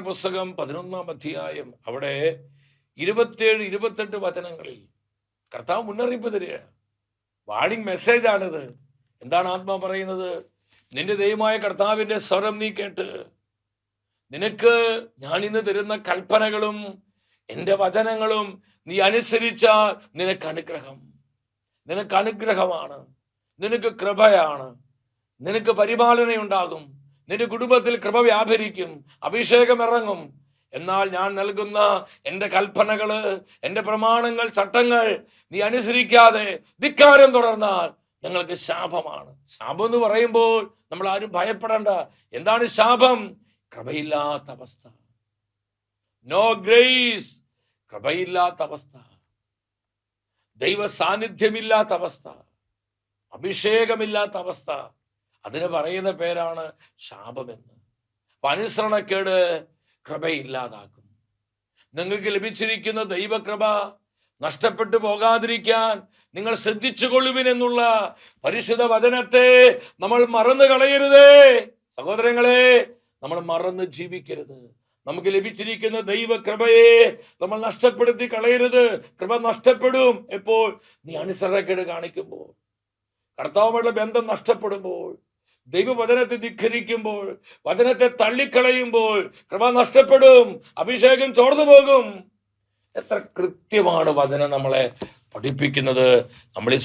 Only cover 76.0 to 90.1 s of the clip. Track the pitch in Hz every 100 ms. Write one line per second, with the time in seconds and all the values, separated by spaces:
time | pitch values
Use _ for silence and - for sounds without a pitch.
76 | 196 220 226 220 208 214 233 226 233 233
77 | 226 - - - 185 214 226 - 247 240
78 | 240 233 240 220 233 247 247 247 233 156
79 | - - 190 233 233 - 247 247 254 262
80 | 247 214 - 196 202 226 214 - _ _
81 | 151 156 180 185 190 196 170 185 170 165
82 | 175 - - - - _ _ _ _ _
83 | _ _ _ - - 202 226 233 233 214
84 | 220 233 220 202 - 202 214 196 185 175
85 | - - _ _ _ _ 127 175 226 240
86 | 226 247 240 240 226 233 214 233 220 226
87 | 214 208 196 196 _ _ 143 185 247 247
88 | 247 247 214 254 277 247 254 254 240 226
89 | 220 208 - - _ 190 247 247 226 269
90 | 269